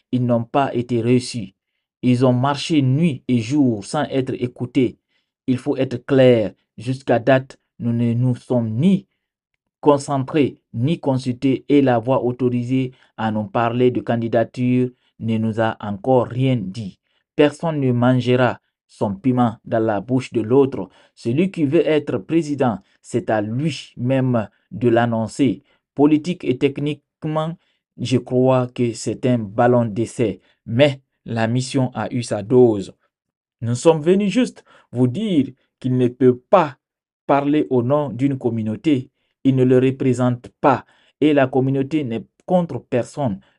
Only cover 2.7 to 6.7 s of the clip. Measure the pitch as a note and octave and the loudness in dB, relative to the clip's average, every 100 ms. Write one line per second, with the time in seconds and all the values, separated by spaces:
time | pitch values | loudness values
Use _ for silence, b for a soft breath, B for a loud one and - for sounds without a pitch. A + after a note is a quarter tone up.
2.7 | D#3+ C3 C3+ E3+ B2+ - B2 A2 D3+ C3 | 0 2 2 0 -2 -2 -2 0 2 2
3.7 | G#2+ G2 D#3 B2 C3+ C3 G#2+ B2 - B2 | 0 -4 -6 -2 -2 -4 -4 -6 -6 -4
4.7 | C#3+ A#2 - _ _ _ _ - B2+ D3 | 0 0 -2 _ _ _ _ -4 -4 -2
5.7 | C3 B2+ A#2+ - C3+ B2+ A#2 F#2+ - _ | -4 -4 -6 0 4 6 4 0 -8 _